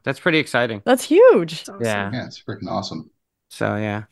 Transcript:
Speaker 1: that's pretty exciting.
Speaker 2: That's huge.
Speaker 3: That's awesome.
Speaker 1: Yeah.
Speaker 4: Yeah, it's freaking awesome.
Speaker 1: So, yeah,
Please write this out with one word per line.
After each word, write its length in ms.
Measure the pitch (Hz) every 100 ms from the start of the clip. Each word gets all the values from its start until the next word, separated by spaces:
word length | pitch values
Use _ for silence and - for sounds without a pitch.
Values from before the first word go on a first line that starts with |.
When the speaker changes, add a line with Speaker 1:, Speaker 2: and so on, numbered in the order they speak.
Speaker 1:
that's 160 | 135 139
pretty 200 | 180 156
exciting. 420 | - 123 120 104
Speaker 2:
That's 220 | - 254 -
huge. 540 | 339 508 240 165 160
Speaker 3:
That's 60 | -
awesome. 140 | - 113
Speaker 1:
Yeah. 260 | 101 98
Speaker 4:
Yeah, 140 | 127 120
it's 180 | -
freaking 240 | - 98 92
awesome. 400 | 95 - 80 - _ _ _ _
Speaker 1:
So, 220 | - 107 104
yeah, 280 | 107 104 107